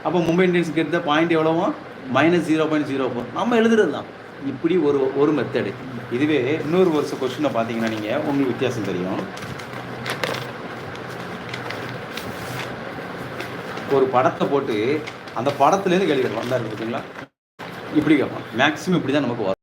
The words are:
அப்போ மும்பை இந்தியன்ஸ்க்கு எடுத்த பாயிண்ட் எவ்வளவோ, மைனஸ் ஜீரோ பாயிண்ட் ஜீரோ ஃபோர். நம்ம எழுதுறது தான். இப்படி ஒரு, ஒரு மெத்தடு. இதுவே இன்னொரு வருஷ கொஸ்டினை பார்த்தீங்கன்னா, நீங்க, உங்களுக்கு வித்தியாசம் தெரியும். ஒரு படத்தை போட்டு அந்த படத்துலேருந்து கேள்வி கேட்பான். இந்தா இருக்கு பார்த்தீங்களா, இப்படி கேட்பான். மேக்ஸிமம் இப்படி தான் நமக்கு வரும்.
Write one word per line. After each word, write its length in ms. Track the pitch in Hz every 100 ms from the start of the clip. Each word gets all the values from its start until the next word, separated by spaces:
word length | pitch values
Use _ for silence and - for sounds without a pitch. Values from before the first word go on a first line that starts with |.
அப்போ 160 | 160 175
மும்பை 200 | 160 170
இந்தியன்ஸ்க்கு 360 | 185 175 165 151
எடுத்த 240 | 151 170
பாயிண்ட் 320 | 170 151 170
எவ்வளவோ, 360 | 165 160 165 202 294 - - 131
மைனஸ் 380 | 127 156 175 147
ஜீரோ 160 | 156 156
பாயிண்ட் 220 | 156 135
ஜீரோ 160 | 135 127
ஃபோர். 280 | 120 117
நம்ம 220 | 160 202 233
எழுதுறது 340 | 226 226 185
தான். 280 | 123 - - - - 139
இப்படி 300 | 127 165 180
ஒரு, 420 | 147 139 131 139
ஒரு 140 | 147
மெத்தடு. 380 | 147 117 127 101 - - 120 -
இதுவே 480 | 120 151 151 123 156
இன்னொரு 280 | 147 175 180
வருஷ 220 | 151 139 -
கொஸ்டினை 300 | 131 135 147
பார்த்தீங்கன்னா, 440 | 117 113 117 113
நீங்க, 280 | 110 104 131
உங்களுக்கு 300 | 151 139 131
வித்தியாசம் 380 | 117 127 110 98
தெரியும். 340 | 90 90 95 92 - - - - - - - - - - - - - - - - - - - - - - - - - - - - - - - - - - - - - - - - - - - - - 110
ஒரு 140 | 139 131
படத்தை 420 | 123 131 131 180
போட்டு 520 | 139 127 110 113 151 - - - -
அந்த 160 | 135 139
படத்துலேருந்து 460 | 143 190 196 180 185
கேள்வி 160 | 139
கேட்பான். 220 | 117 110
இந்தா 120 | 120 127
இருக்கு 280 | 110 107
பார்த்தீங்களா, 160 | 113 131 - - - _ _ _ - - - 151
இப்படி 200 | - 151
கேட்பான். 280 | 104 - - 113
மேக்ஸிமம் 380 | 139 151 - 175
இப்படி 180 | 131
தான் 80 | 143
நமக்கு 220 | 139 117
வரும். 100 | 98 98